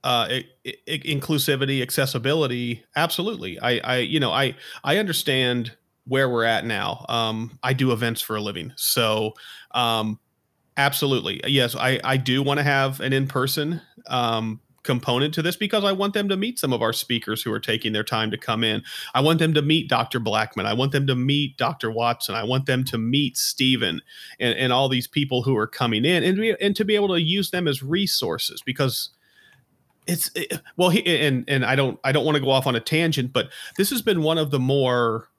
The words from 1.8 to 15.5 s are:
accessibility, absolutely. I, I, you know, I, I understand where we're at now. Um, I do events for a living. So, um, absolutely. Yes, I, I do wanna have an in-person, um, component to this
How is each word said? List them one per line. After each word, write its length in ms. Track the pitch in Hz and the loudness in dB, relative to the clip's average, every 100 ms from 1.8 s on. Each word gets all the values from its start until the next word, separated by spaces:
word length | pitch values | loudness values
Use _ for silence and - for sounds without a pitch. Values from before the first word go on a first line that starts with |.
accessibility, 1000 | 123 - 135 127 127 160 135 123 120 117 _ | 0 0 0 0 0 0 0 -2 -4 -6 _
absolutely. 640 | 147 170 - 190 220 95 85 | -2 0 0 -4 -6 -8 -2
I, 200 | 123 120 | 0 0
I, 180 | - 127 | 0 -2
you 220 | 120 151 | 0 0
know, 120 | 127 | 2
I, 220 | 101 135 - - - | 2 0 -2 -16 -8
I 140 | 139 180 | 0 0
understand 760 | 208 156 - 131 123 120 117 - _ _ - | 0 -2 0 2 2 0 -4 -12 _ _ -2
where 220 | 131 131 | 2 2
we're 160 | 120 | 2
at 200 | 113 110 | 2 0
now. 400 | 117 104 95 117 - | 0 -2 -2 -6 -4
Um, 500 | 117 113 110 113 - | -2 0 -2 -8 -4
I 100 | 127 | -2
do 180 | 131 131 | 2 2
events 300 | 113 120 117 | 2 0 -2
for 160 | - 107 | -4 -4
a 40 | |
living. 320 | 104 - - - | -4 -6 -10 -4
So, 560 | - 127 110 107 110 - - - - | -2 2 2 2 -2 -6 -20 -20 -6
um, 480 | 123 117 113 110 107 _ _ _ _ _ - | 0 0 0 -2 -6 _ _ _ _ _ 0
absolutely. 640 | 139 135 143 127 - - | 0 2 0 0 0 -4
Yes, 300 | - 139 120 | 0 2 2
I, 240 | - 127 131 | 0 0 0
I 120 | - 135 | 0 0
do 220 | 127 131 | 2 0
wanna 220 | 139 143 | 2 2
have 380 | 143 139 135 135 | 2 2 0 -2
an 120 | 131 | 0
in-person, 680 | 135 135 135 131 156 151 170 - - - | 0 0 -2 -2 -2 -2 -6 -10 -20 -4
um, 540 | 123 117 113 113 110 _ _ | -2 0 0 -4 -8 _ _
component 520 | - 123 123 123 151 | -2 0 2 2 0
to 80 | 160 | 0
this 140 | 160 | -4